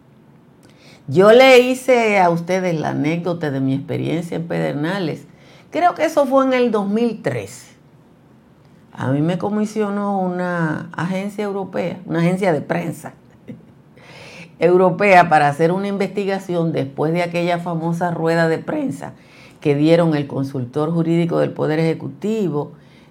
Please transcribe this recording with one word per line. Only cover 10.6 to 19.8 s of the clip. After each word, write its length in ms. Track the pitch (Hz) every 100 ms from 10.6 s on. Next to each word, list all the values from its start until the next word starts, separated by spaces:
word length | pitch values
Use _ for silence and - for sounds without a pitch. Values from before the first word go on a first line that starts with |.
| 160 - -
agencia 500 | - 170 185 202 202
europea, 560 | 202 196 185 - 175 - -
una 140 | 165
agencia 340 | 170 185 190
de 80 | 143
prensa 520 | - 170 165 - - - _ - -
<laughs> 1120 | - - - _ - - - - - - -
europea 680 | 170 180 185 160 202 180 170
para 220 | 151 143
hacer 240 | 143 165
una 160 | 190 202
investigación 840 | 196 190 202 196 190 190 175 165
después 400 | 143 135 139 147
de 120 | 170
aquella 360 | 175 175 175 170
famosa 520 | 175 165 165 170 175
rueda 360 | 165 160 165 165
de 120 | 160
prensa 540 | - 302 277 - - - - - - -
que 160 | 151
dieron 400 | 143